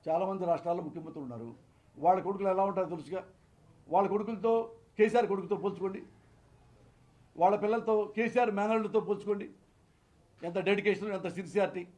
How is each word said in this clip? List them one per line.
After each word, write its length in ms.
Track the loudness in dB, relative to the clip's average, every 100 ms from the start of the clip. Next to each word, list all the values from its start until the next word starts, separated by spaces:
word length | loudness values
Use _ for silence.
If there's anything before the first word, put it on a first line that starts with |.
| 0
చాలామంది 360 | 0 0 -2 0
రాష్ట్రాల్లో 320 | 0 0 -2 -4
ముఖ్యమంత్రులు 380 | -10 -12 -12 -10
ఉన్నారు, 220 | -10 -12 -14 _ _ _ 0
వాళ్ళ 220 | 4 4 2
కొడుకులు 220 | -2 0 2
ఎలా 80 | 2
ఉంటారో 200 | 0 -4 -6
తెలుసుగా. 260 | -8 -10 -10 -20 _ _ _ -20 0
వాళ్ళ 140 | 2 2
కొడుకులతో, 400 | 0 -2 -2 2 2 0 -10 _ 2
కేసీఆర్ 300 | 4 6 2
కొడుకుతో 240 | 0 -2 -2
పోల్చుకోండి, 380 | -2 -4 -6 -8 -14 -20 _ _ _ _ _ -20 -20 _ _ _ _ 2
వాళ్ళ 200 | 4 4
పిల్లలతో, 320 | 2 0 2 0 0 -2
కేసీఆర్ 360 | 0 2 2 2
మేనల్లుతో 400 | 2 0 2 0 0
పోల్చుకోండి. 400 | -4 -2 -4 -4 -16 _ _ _ _ _ _ _ _ -6
ఎంత 100 | -2 0
డెడికేషన్, 460 | 2 2 0 -2 -4
ఎంత 100 | -6 -8
సిన్సియారిటీ. 460 | -4 0 0 -2 -12